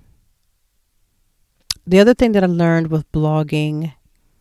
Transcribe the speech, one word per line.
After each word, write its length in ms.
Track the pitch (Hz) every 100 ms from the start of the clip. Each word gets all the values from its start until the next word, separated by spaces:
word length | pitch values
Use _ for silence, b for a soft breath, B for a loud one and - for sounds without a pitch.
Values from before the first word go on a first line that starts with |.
| _ _ _ _ _ _ _ _ _ _ _ _ _ _ _ _ - - -
the 120 | 185
other 140 | 208
thing 200 | 254 240
that 100 | 202
I 40 | 185
learned 440 | 170 170 165 160
with 200 | 156 -
blogging 840 | 160 151 156 151 151 151 151 160 - _ _ _ _